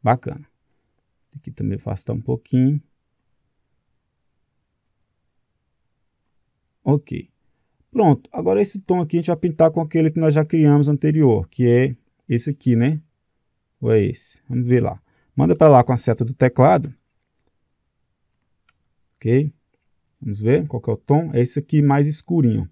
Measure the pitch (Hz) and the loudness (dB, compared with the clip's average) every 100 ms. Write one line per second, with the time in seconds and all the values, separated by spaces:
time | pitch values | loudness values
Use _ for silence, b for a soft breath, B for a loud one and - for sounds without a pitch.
0 | - 123 - 147 147 _ _ _ _ _ | -2 -4 -4 -16 -20 _ _ _ _ _
1 | _ _ _ - - - 104 98 - 101 | _ _ _ -20 -20 -10 -8 -8 -10 -12
2 | - 117 113 123 _ 127 127 147 _ _ | -8 -10 -6 -8 _ 0 0 -2 _ _
3 | _ _ _ _ _ _ _ _ _ _ | _ _ _ _ _ _ _ _ _ _
4 | _ _ _ _ _ _ _ _ _ _ | _ _ _ _ _ _ _ _ _ _
5 | _ _ _ _ _ _ _ _ _ _ | _ _ _ _ _ _ _ _ _ _
6 | _ _ _ _ _ _ _ _ - 143 | _ _ _ _ _ _ _ _ -2 -2
7 | - - - _ _ _ _ _ _ - | -2 -14 -14 _ _ _ _ _ _ 0
8 | 196 135 _ - 175 190 202 202 - 180 | 2 2 _ -6 -2 0 0 -4 -4 -2
9 | 160 170 170 170 180 156 160 160 160 165 | -2 -4 -4 -4 -4 0 0 0 -4 0
10 | 160 156 160 151 156 165 151 147 143 147 | 0 0 0 0 0 2 2 4 2 0
11 | 151 151 143 104 85 - 123 120 131 123 | 0 2 2 2 -2 -2 2 2 2 -4
12 | _ _ _ 120 135 143 - 117 123 156 | _ _ _ -6 -4 -6 0 2 0 -2
13 | _ _ _ _ _ _ _ _ 117 110 | _ _ _ _ _ _ _ _ 0 0
14 | 101 - - - _ 123 120 123 113 - | 0 -6 -16 -20 _ -6 0 0 0 -8
15 | _ _ _ - 147 165 160 135 123 123 | _ _ _ -2 0 4 6 6 4 -2
16 | - 113 120 131 127 127 147 165 147 - | -2 -4 -4 0 -2 2 2 2 -2 -14
17 | _ _ _ _ _ _ _ _ _ _ | _ _ _ _ _ _ _ _ _ _
18 | _ _ _ _ _ _ _ _ _ _ | _ _ _ _ _ _ _ _ _ _
19 | _ _ 117 123 151 - _ _ _ _ | _ _ -2 0 0 -8 _ _ _ _
20 | _ _ - 101 107 143 147 123 - 107 | _ _ -12 -6 0 0 -2 -8 -6 -8
21 | _ 143 165 120 123 - 147 156 147 143 | _ 0 0 -2 -2 -4 -2 0 2 2
22 | 143 156 - 175 131 107 90 | 0 -4 -6 0 0 0 -6